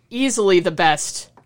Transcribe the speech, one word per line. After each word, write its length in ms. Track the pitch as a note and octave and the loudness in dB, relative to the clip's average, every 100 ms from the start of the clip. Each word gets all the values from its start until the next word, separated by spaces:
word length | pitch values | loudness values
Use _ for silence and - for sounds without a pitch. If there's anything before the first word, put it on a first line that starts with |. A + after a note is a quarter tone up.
| _ | _
easily 500 | A#3+ C4+ A#3 G3 F3+ | -4 -2 0 2 4
the 120 | F3 | 2
best 580 | D#3+ D#3+ D3+ - - - _ | 0 0 0 -4 -10 -14 _